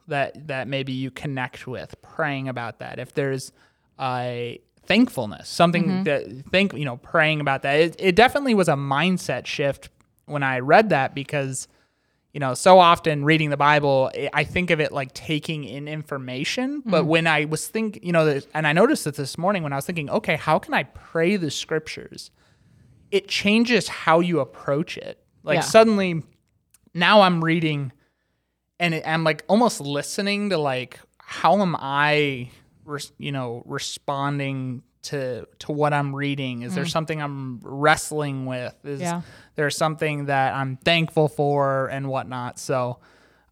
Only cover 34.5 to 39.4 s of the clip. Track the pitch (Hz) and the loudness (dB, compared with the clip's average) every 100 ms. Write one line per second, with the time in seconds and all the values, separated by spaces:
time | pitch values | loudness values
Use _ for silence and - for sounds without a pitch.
34.5 | 135 127 120 - _ - 143 131 113 - | -4 -6 -8 -14 _ -10 -6 -6 -8 -12
35.5 | - - 147 147 147 143 139 139 139 131 | -12 -6 0 2 2 0 -4 -4 -4 -4
36.5 | 120 123 185 160 165 156 156 147 139 131 | -6 -6 -4 -2 -2 -4 -4 -6 -8 -10
37.5 | 120 - 139 151 156 - 151 147 135 131 | -10 -10 0 2 2 0 -4 -4 -4 -6
38.5 | 127 120 - 143 139 170 175 - - | -6 -8 -12 -12 -6 -6 -6 -8 -18